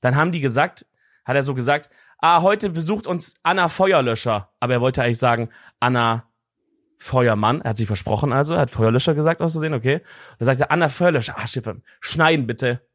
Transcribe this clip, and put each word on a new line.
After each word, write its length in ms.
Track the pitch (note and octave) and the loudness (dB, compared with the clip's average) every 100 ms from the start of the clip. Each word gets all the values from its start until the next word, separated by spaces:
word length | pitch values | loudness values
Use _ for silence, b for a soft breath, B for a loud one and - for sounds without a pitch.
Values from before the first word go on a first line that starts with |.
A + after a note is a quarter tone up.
Dann 140 | B2 C3+ | 0 2
haben 140 | E3 | 0
die 80 | E3+ | 0
gesagt, 440 | C3+ A#2+ E3+ - _ _ _ _ - | -2 0 -2 -4 _ _ _ _ -4
hat 100 | C3+ | -2
er 40 | |
so 140 | C#3 C3 | -2 -4
gesagt, 340 | B2 D3 - b b b | -2 -2 -2 b b b
"Ah, 220 | D#3+ E3+ | 2 4
heute 280 | F3+ G#3 G#3 | 4 2 -2
besucht 380 | E3 D#3 G#3+ - | -4 -4 -4 -4
uns 260 | F3 - - | -6 -6 -4
Anna 260 | - F#3+ F3 | -2 0 0
Feuerlöscher." 840 | - F#3+ F3+ B2+ A2+ B2 G#2+ - _ | 2 2 4 2 -2 -2 -4 -4 _
Aber 140 | B2 | -2
er 80 | B2 | 0
wollte 200 | B2+ C3 | 0 0
eigentlich 140 | A#2+ A#2 | -2 0
sagen, 300 | B2+ A#2 A2+ B B B | 0 0 -4 B B B
"Anna 460 | A#2+ B2+ A#2 A2+ - _ _ _ _ _ _ _ | 0 2 2 0 -6 _ _ _ _ _ _ _
Feuermann." 640 | - B2+ B2 G#2+ G#2+ C#3+ | -2 2 2 2 0 0
Er 80 | - | -2
hat 60 | G#2 | -2
sich 100 | A2 | -2
versprochen 460 | G#2 - A2 C#3 | -4 -2 -2 0
also, 220 | B2+ D3 E3+ | 0 0 0
er 60 | |
hat 100 | C3+ | -2
Feuerlöscher 440 | - A2+ A#2 D3+ D3+ | 2 2 2 2 0
gesagt, 260 | D3+ E3+ | 0 0
aus 120 | E3+ | -2
Versehen, 200 | D#3+ D#3 | -2 -4
okay. 280 | D3 A#2 D3 B B B B | -2 0 -2 B B B B
Da 80 | A#2+ | 0
sagte 240 | C3 C#3+ | 0 2
Anna 200 | D#3 D#3+ | 2 0
Feuerlöscher, 460 | - F3 D3+ G#2+ - | 2 2 2 -2 -8
"Ah, 100 | A#2+ | -8
shit, 160 | - A2 - b b | -8 -8 -12 b b
schneiden 440 | - D3 D#3+ D#3+ A#2 | -10 0 2 2 0
bitte. 400 | A2+ B2+ B2 _ | -2 -2 -4 _